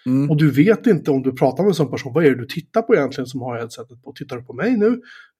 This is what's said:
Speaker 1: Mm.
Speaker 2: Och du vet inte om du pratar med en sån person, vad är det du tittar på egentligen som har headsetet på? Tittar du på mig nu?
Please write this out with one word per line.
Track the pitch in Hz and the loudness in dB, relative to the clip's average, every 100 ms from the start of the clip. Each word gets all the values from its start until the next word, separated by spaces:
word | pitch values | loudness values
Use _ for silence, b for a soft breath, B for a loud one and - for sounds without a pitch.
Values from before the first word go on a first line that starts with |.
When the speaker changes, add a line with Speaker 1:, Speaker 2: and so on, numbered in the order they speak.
| 127 | -4
Speaker 1:
Mm. | 135 143 | -2 0
Speaker 2:
Och | 156 | 2
du | 156 | 2
vet | 131 180 202 240 | 4 4 4 2
inte | 165 - | 2 2
om | 135 | 0
du | 131 | 0
pratar | 131 135 127 | 0 0 2
med | 202 | 0
en | |
sån | 160 131 | 0 -2
person, | 123 131 | -4 -4
vad | 139 | 2
är | 156 | 2
det | 123 | 2
du | 120 | -4
tittar | 170 - 220 | -10 -6 -4
på | 220 | 0
egentligen | 202 139 139 127 | 2 0 -4 -8
som | 135 | -8
har | 123 117 | -8 -8
headsetet | 117 - 117 120 | -10 -14 -20 -20
på? | 135 | -20
Tittar | - - 123 | -16 -12 -12
du | |
på | 120 | -12
mig | 120 202 240 | -6 -2 0
nu? | 214 247 B B B _ | 0 0 B B B _